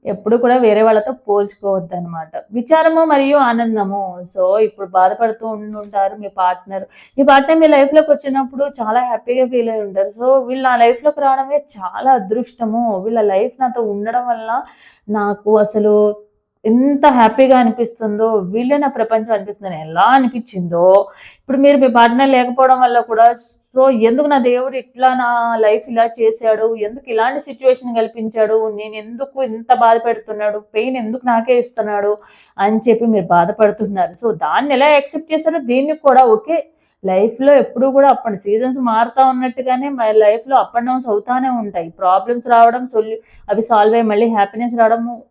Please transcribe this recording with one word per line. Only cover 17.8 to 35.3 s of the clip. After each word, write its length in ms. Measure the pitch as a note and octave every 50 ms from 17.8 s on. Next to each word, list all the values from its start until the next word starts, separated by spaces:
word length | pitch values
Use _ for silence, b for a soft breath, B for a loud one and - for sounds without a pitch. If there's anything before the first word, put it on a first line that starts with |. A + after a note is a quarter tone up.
| A#3 A3+ - _ A3 A3 G#3 G#3 A3 A3+ A3
వీళ్ళే 440 | G#3 F#3 F3+ G3 A3+ B3 B3+ C#4+
నా 100 | C#4+ D4
ప్రపంచం 460 | C#4 C#4+ A#3+ A3 A3 A3+ A3 A3 A3+ A3+
అనిపిస్తుందని 480 | G3+ G3 G#3 G#3 _ G3+ F#3+ F3 D#3
ఎలా 200 | D#3 D#3 D#3+ F3
అనిపించిందో, 1040 | G3 A#3 B3+ C4+ C4 A#3 - A#3+ A3+ - G#3 F#3+ F3 E3+ E3+ E3+ F3 F#3 F#3+ G3+ - B B B B B B B
ఇప్పుడు 180 | _ - C4+
మీరు 200 | C#4 C#4 C#4+ C#4+
మీ 100 | C4+ C4+
పార్ట్నర్ 420 | B3+ A3+ A#3+ A#3 A#3 A#3 B3 C#4 C#4
లేకపోవడం 520 | C4+ B3 B3 B3 B3 C4+ C4 C4 C4 B3+
వల్ల 180 | B3+ A#3+ A#3+ A#3+
కూడా, 340 | A#3 A#3 A3+ A3 A3+ A#3 A#3+ A#3 - _ _ _ _ _ _
so 120 | B3+ C4 C4+
ఎందుకు 380 | C4 A3 A3 A3+ A#3+ C4+ D4
నా 100 | D4 C#4+
దేవుడు 400 | C4 A#3+ B3 B3 B3 B3+ C4+ C4+
ఇట్లా 360 | C4 B3 _ _ A#3 B3+ C4 B3+
నా 420 | B3+ B3 A#3+ A#3+ A#3+ A#3 A#3 A#3
లైఫ్ 340 | A3+ A3 G#3 G#3+ - - C4+
ఇలా 160 | A#3 A3+ A3+
చేశాడు, 680 | A#3 A3+ A#3+ A3+ A3 A3 - A#3 A3+ A3 G#3+ A3 A3+ A3+
ఎందుకు 340 | A3 G#3 G#3 A#3 C#4 C4 B3+
ఇలాంటి 300 | A3+ A3 A3+ B3 C#4 D4
సిచ్యువేషన్ 560 | C#4+ D4 B3+ - C4 C4 B3+ B3+ C4 B3 A#3
కల్పించాడు, 800 | A3+ A3+ G#3+ - A#3 A3 A3 A3 A3+ A3 G#3+ A3 A3 A3 A3 G#3
నేను 200 | G#3 G#3+ A3 G#3+
ఎందుకు 480 | G#3+ G#3+ A3 A#3+ A#3 C#4 C#4 _ C4+ C4
ఇంత 300 | A#3 A3 A3+ A3+ - B3+
బాధ 240 | A#3 A#3 A3+ A3+
పెడుతున్నాడు, 640 | A#3 A#3 A#3+ A3+ G#3+ - A3 G#3+ G#3 G#3 G#3 G#3 G#3+
పెయిన్ 380 | G#3 _ - G#3+ A#3 C4 B3+
ఎందుకు 280 | B3+ A3 G#3+ A3+ B3+ B3
నాకే 320 | B3 A#3 A3+ A3+ B3+ B3
ఇస్తున్నాడు 600 | A#3+ A#3+ A#3+ _ - G#3+ G#3+ G#3 G3+ G3+ G#3 G#3 G#3 b b b b b b b -
అని 200 | G3 G3+ G#3+ A3 A3 B3
చెప్పి 160 | A3 A3 A#3
మీరు 200 | A#3 A3 G3+ F3+
బాధపడుతున్నారు. 1040 | - F3 F3 F3 F#3+ G#3 - A3 G3+ G#3 - A3 G3+ G3+ G3 F3 E3+ - _ A#3+
So 80 | A3+ -
దాన్ని 380 | D#3+ - D3+ E3 G3+ B3+ D4 C#4
ఎలా 140 | B3+ C4+
యాక్సెప్ట్ 460 | D4+ D4+ C#4+ C#4 C#4 - D4+ D#4 _